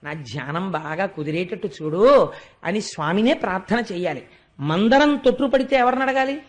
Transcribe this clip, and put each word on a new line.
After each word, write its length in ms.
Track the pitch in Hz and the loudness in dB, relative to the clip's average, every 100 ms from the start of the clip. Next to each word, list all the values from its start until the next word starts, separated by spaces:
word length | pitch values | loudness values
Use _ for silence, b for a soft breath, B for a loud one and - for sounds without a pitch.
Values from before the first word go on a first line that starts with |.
నా 80 | 147 | -10
ధ్యానం 580 | 156 131 135 131 160 190 | -12 -10 -10 -6 -6 -4
బాగా 360 | 156 151 156 190 | -6 -6 -6 -6
కుదిరేటట్టు 640 | 180 151 160 180 208 202 - | -6 -6 -4 -4 -6 -8 -8
చూడు" 500 | 156 160 226 277 160 B B B | -6 2 6 6 4 B B B
అని 160 | 165 196 | -4 -4
స్వామినే 520 | 208 - 151 185 226 | -6 -6 -2 2 2
ప్రార్థన 500 | 320 208 185 190 233 226 | 0 -2 -6 -2 -4 -2
చెయ్యాలి. 340 | 180 180 - - b b _ | -4 -4 -6 -12 b b _
మందరం 560 | 143 165 220 269 294 285 | -2 2 4 6 6 4
తొట్టు 280 | 254 247 | 2 2
పడితే 320 | 269 262 262 269 | 2 2 2 2
ఎవరిని 260 | 247 254 | 2 2
అడగాలి? 400 | 269 269 262 277 | 0 0 -2 -4